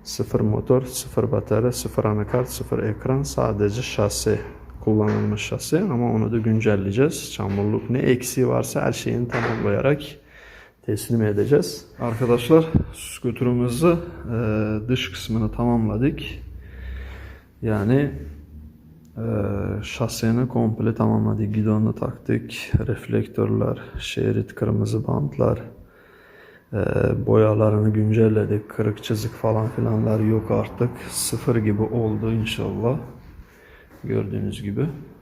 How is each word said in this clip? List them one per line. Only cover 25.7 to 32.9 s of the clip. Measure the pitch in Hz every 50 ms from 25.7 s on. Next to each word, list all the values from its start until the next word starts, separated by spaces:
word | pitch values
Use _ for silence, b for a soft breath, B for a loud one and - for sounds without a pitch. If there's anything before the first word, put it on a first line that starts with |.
| - - B B B B B B B B B B B B B B B B B _ -
e, | 107 95 - - - - 110 110 110 110
boyalarını | 113 110 110 110 107 107 107 110 107 107 107 107 110
güncelledik. | 107 107 107 107 107 117 113 110 107 107 104 101 104 101 - -
Kırık | - - 110 107 104 - -
çizik | - 117 107 110 110
falan | - - - 113 110 110 110
filanlar | 113 - - 117 113 110 110 113 113 110 110
yok | 110 107 110 110 110 -
artık. | 113 107 107 - - - 120 123 123 - - -
Sıfır | - - - - - 113 - 139 120
gibi | 117 107 107 104 101
oldu | 110 - - 120 113 110 107 107 107 110
inşallah. | 113 113 110 110 - - 107 104 98 98 107 120